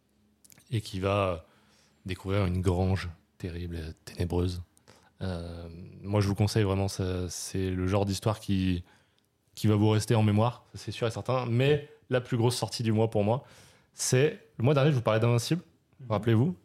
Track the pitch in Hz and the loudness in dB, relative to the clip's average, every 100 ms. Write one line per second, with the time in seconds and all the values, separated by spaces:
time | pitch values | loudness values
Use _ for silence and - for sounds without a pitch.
0 | _ _ _ _ _ - _ 113 - 95 | _ _ _ _ _ -20 _ -8 -6 -4
1 | 95 101 95 87 - _ _ _ _ _ | 0 2 0 -2 -10 _ _ _ _ _
2 | - 92 95 98 95 92 90 90 92 95 | -10 -8 -2 0 0 0 0 2 2 0
3 | 87 82 _ _ 92 85 87 85 80 - | -2 -12 _ _ -10 -8 -8 -8 -10 -14
4 | - - 87 87 90 90 - _ _ - | -16 -6 -2 0 0 -2 -12 _ _ -20
5 | _ _ 95 87 85 85 85 85 95 - | _ _ -6 -6 -8 -12 -14 -16 -18 -16
6 | 98 104 101 98 104 110 101 98 98 - | -2 2 2 2 2 4 2 2 0 -2
7 | 92 92 90 - - 95 95 92 92 101 | -2 -2 -4 -8 -8 -4 -2 -2 0 2
8 | 101 95 110 107 - 98 92 87 - _ | 0 0 -2 -4 -2 0 0 -2 -6 _
9 | _ _ _ _ _ - 107 107 107 110 | _ _ _ _ _ -2 2 4 4 2
10 | - 117 107 104 117 - _ - - - | 2 2 4 4 2 -2 _ -14 -12 -4
11 | 117 104 98 127 123 117 135 147 143 - | -4 -4 -4 -4 0 2 4 2 -2 -20
12 | _ 127 120 117 117 - 110 - 113 107 | _ -2 0 2 2 0 -6 -4 0 2
13 | 113 107 101 127 - - - _ _ - | 2 0 0 -2 -4 -20 -20 _ _ -8
14 | - 127 151 180 - - 120 147 139 135 | 0 2 2 -2 -16 -2 2 4 4 2
15 | 113 110 117 120 - 170 - _ _ _ | 2 2 4 2 0 -4 -6 _ _ _
16 | 123 104 110 110 147 175 | -4 -2 4 4 2 -2